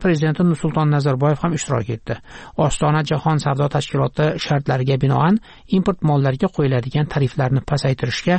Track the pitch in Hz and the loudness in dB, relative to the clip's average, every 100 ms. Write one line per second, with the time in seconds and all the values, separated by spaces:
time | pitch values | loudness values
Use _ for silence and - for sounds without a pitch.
0 | 190 160 156 156 180 160 160 147 151 147 | 0 2 0 2 2 2 0 0 2 2
1 | 143 131 143 147 170 - - 123 104 117 | 2 0 0 0 -2 -4 -2 -4 -2 -6
2 | - 110 - - - - 151 - 151 151 | -8 -10 -10 -20 -10 -2 0 0 0 0
3 | 147 156 160 156 147 139 143 143 - 139 | 0 -2 0 0 0 0 0 -2 -2 -2
4 | 135 - 151 147 - 143 143 131 131 135 | -2 0 -2 -2 -2 -2 0 -2 0 2
5 | 135 131 156 214 - - - 190 190 190 | 2 2 2 2 -2 -18 -2 0 0 0
6 | 156 143 139 135 190 - 139 131 123 147 | 2 2 2 0 -2 0 0 0 0 -2
7 | 151 - 135 - 127 131 - 143 139 131 | -2 0 -2 0 0 0 0 -2 0 -2
8 | 120 - - | -2 -4 0